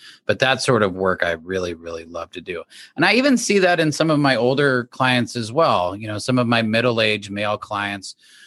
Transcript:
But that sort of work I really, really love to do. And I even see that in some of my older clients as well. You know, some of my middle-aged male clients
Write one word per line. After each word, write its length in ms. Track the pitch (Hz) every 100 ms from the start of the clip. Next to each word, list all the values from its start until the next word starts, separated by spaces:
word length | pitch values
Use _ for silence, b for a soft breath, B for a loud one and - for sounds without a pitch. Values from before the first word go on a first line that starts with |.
| B B
But 140 | - 101
that 240 | 131 127
sort 200 | - 117
of 120 | 101
work 280 | 92 95 90
I 100 | 87
really, 420 | 82 82 92 90
really 320 | 82 82 82 82
love 240 | 85 82
to 100 | 87
do. 240 | 82 85 - B B B
And 80 |
I 80 | 175
even 220 | 220 285 247
see 220 | - 202
that 220 | 180 170
in 120 | 156
some 180 | 147 160
of 80 | 147
my 160 | 143
older 500 | 120 123 135 143 127
clients 520 | 120 - 127 123 117 123
as 160 | 110
well. 420 | 135 156 104 90
You 120 | 101 110
know, 100 | 104
some 220 | - 127
of 80 | 120
my 160 | 117
middle-aged 680 | 110 113 123 117 107 107 101
male 280 | 101 104 104
clients 580 | - 104 101 101 - - b b